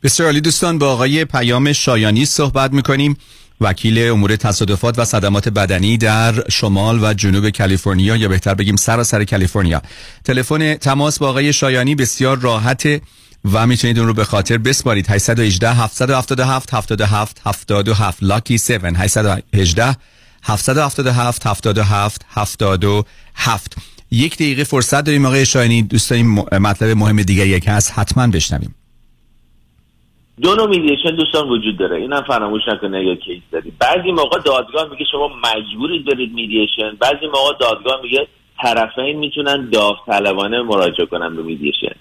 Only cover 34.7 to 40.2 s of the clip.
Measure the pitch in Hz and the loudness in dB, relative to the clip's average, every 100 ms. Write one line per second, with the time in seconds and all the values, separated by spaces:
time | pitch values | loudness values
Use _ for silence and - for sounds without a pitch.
34.7 | 151 160 139 147 143 143 123 120 110 107 | -4 -6 -6 -6 -4 -4 -4 -4 -4 -6
35.7 | 107 143 175 143 131 123 117 113 110 107 | -8 -6 -6 -2 -4 -4 -8 -4 -2 0
36.7 | - 107 104 123 143 156 143 139 143 123 | -2 -6 -2 -2 -2 -2 -2 0 0 -2
37.7 | 110 123 131 123 131 147 _ _ - 123 | -2 -4 -6 -4 -4 -4 _ _ -6 -2
38.7 | 117 110 - 131 151 147 143 143 139 123 | 0 -2 -4 -6 -6 -8 -6 -2 -2 0
39.7 | 110 104 101 - 104 | 0 0 -2 -2 0